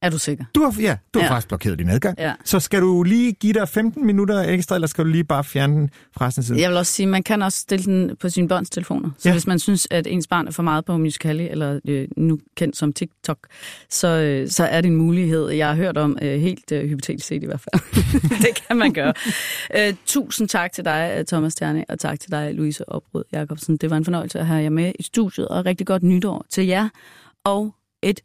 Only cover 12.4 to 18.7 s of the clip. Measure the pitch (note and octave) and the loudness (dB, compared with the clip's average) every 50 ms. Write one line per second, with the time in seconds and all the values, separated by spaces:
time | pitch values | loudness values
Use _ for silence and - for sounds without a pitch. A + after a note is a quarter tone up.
12.4 | - _ _ - F3 D#3 - - - D3 C#3+ - F#3 D#3+ _ _ _ - D#3 _ | -2 _ _ -4 -2 -2 -2 -2 -2 -2 -2 -2 -6 -8 _ _ _ -6 -6 _
13.4 | - _ - - - - - - - _ - - - F3 E3 D#3+ D#3 D3+ C#3+ C3+ | -8 _ -20 -20 -18 -18 -18 -20 -16 _ -6 0 2 2 2 4 2 2 2 0
14.4 | C3+ C3+ - - E3+ - - E3 E3+ F3+ E3 D#3+ D#3+ E3 E3+ F3+ F#3 E3 D#3+ D#3+ | -2 -2 0 0 2 2 2 2 4 4 4 4 4 4 2 2 2 2 2 2
15.4 | D3+ D#3 - D3+ D3+ D3 D3 D#3 F3+ F#3 D#3+ D#3 D3+ D3 C#3+ - D3 C#3+ C#3 C#3+ | 0 0 0 0 0 2 2 0 0 0 0 0 0 0 0 0 -2 -2 0 0
16.4 | D#3 F#3 F#3 - _ - D3+ D3 C#3 D3 D3+ C3+ C3+ - - D3+ - - D#3+ D#3 | 0 0 -2 -4 _ -6 -4 -4 -2 -2 -4 -4 -4 -6 -8 -8 -6 -8 -6 -6
17.4 | D3+ - D3 C#3 - - - F3+ - - - - - - - C4+ - D#3 B3 G#3 | -6 -6 -8 -8 -8 -2 -2 -2 -2 2 0 2 2 2 0 2 2 2 0 0
18.4 | A3 A#3+ A3+ - - - | -4 -6 -8 -8 -4 -2